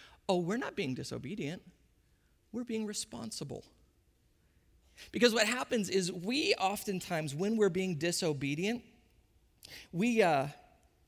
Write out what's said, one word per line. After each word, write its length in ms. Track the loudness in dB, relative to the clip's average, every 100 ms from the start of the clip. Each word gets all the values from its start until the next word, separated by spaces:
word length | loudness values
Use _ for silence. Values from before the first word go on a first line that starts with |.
| -20 -6 0
"Oh, 100 | 2
we're 180 | 2 -2
not 200 | -2 -2
being 180 | -2
disobedient. 680 | -4 -6 -8 -6 -6 -6 -8 -12 -20 _ _ _ _ _ _ _
We're 120 | -8
being 220 | -4 -4 -2
responsible." 760 | -6 -8 -8 -10 -8 -8 -10 -12 _ _ _ _ _ _ _ _ _ _ _ _ -20 -8
Because 240 | 4 4
what 140 | 4 2
happens 400 | 0 0 -2 0
is 220 | 0 0
we 420 | -4 -2 0 2
oftentimes, 800 | 2 0 0 -4 -4 -2 -4 -2
when 220 | -2 0 4
we're 120 | 4
being 280 | 4 0 0
disobedient, 880 | 0 0 0 0 -2 0 -2 -2 -8 -20 _ _ _ _ _ _ -18 -18 -6
we, 300 | 0 4 6
uh, 240 | 6 6 2 -6 -20 -20 _ _